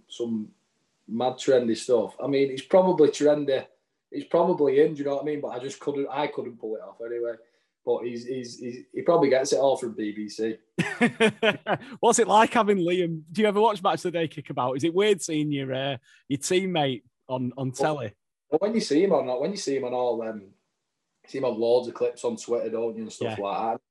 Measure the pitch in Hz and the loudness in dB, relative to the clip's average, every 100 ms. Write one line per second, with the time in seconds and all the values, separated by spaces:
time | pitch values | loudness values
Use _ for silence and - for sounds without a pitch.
0 | _ - 120 113 104 _ _ _ _ _ | _ -10 -6 -4 -6 _ _ _ _ _
1 | - 110 127 127 - 131 117 110 - 120 | -10 -4 -2 -2 4 4 4 -2 2 2
2 | 98 - 131 139 139 131 - 185 185 170 | 2 -4 -2 2 2 -2 4 6 6 6
3 | 147 - 147 147 139 143 - _ _ _ | 4 6 2 2 2 -2 -2 _ _ _
4 | _ 139 139 165 185 160 143 131 160 151 | _ -12 -2 2 2 2 4 4 4 2
5 | 143 139 147 147 131 123 135 - - 139 | -4 -4 -4 -6 -6 -8 -10 -8 -6 -4
6 | 139 135 147 - 117 117 110 107 104 - | -4 -4 -4 -4 -10 -10 -10 -8 -10 -14
7 | 117 120 117 113 _ _ _ _ - 117 | -8 -6 -6 -8 _ _ _ _ -2 -2
8 | 120 117 120 131 117 - 123 120 - - | -2 -8 -8 -8 -8 -12 -12 -12 -12 -6
9 | - 170 139 131 131 - 135 127 120 107 | 2 4 4 2 2 2 2 0 -4 -6
10 | 107 104 107 - 110 110 _ - - - | -6 -6 -10 -4 -6 -6 _ -6 -6 0
11 | 226 233 220 208 220 - - 190 - 233 | 0 4 0 2 0 0 -2 -4 -4 0
12 | 226 233 202 202 226 247 208 202 170 180 | 2 4 6 6 6 4 2 2 2 0
13 | 175 160 156 175 208 202 220 208 190 165 | 0 -4 -8 0 2 4 2 2 0 0
14 | 185 170 160 - - 139 127 135 165 165 | -2 -2 -4 -6 -10 -4 -2 0 0 2
15 | 208 196 - 156 151 143 135 131 135 131 | 2 2 0 -2 -2 -2 -4 -4 -4 -6
16 | - _ _ 139 - 185 190 175 143 123 | -10 _ _ -6 0 0 0 0 0 -2
17 | - _ _ 131 127 131 131 123 156 151 | -10 _ _ -4 -4 -4 -6 -2 -2 -2
18 | 113 - _ _ _ 151 202 226 - 143 | -6 -12 _ _ _ -2 0 -2 2 2
19 | 196 156 123 127 151 202 - 135 123 123 | 4 4 2 -2 -4 -4 -4 -4 -2 -2
20 | 123 113 110 107 98 _ _ _ _ _ | -2 -2 -4 -10 -14 _ _ _ _ _
21 | _ _ _ 135 131 110 117 120 117 - | _ _ _ -4 -4 -2 2 2 2 -4
22 | 123 120 123 110 - 117 113 113 117 113 | -4 -2 -6 -6 -4 -4 -2 -4 -6 -6
23 | 110 - 117 107 101 101 110 113 - | -12 -8 -6 -4 -4 -4 -4 -4 -8